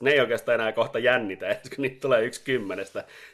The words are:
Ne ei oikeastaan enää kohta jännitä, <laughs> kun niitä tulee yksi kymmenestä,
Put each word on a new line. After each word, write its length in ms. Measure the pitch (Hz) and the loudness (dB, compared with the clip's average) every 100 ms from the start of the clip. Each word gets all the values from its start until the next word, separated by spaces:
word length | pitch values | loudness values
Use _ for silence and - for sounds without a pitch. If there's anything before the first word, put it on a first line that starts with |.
| 127 | 2
Ne 60 | |
ei 80 | 143 | 4
oikeastaan 420 | 120 113 - 117 | 4 0 0 0
enää 100 | 110 | 0
kohta 280 | 107 113 117 | 0 -2 0
jännitä, 600 | 120 123 107 92 92 104 | 2 2 0 -6 -4 -4
<laughs> 120 | - - | -6 -6
kun 60 | |
niitä 180 | 135 - | -6 -4
tulee 240 | 135 120 | 0 2
yksi 200 | 117 - | 2 -4
kymmenestä, 600 | - 127 98 95 98 101 - - - | -2 -2 -2 -8 -8 -10 -12 -14 -16